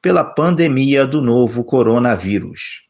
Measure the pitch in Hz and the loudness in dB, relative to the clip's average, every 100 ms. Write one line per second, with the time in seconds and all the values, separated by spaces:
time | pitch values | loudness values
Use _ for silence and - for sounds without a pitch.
0 | 180 175 151 - 165 165 165 131 135 139 | 2 0 0 -2 0 2 0 0 2 2
1 | 131 151 123 120 120 117 117 131 110 117 | 0 0 0 2 2 -2 -2 0 2 2
2 | 123 101 92 101 71 - - - | 0 -2 -2 -4 -6 -16 -18 -18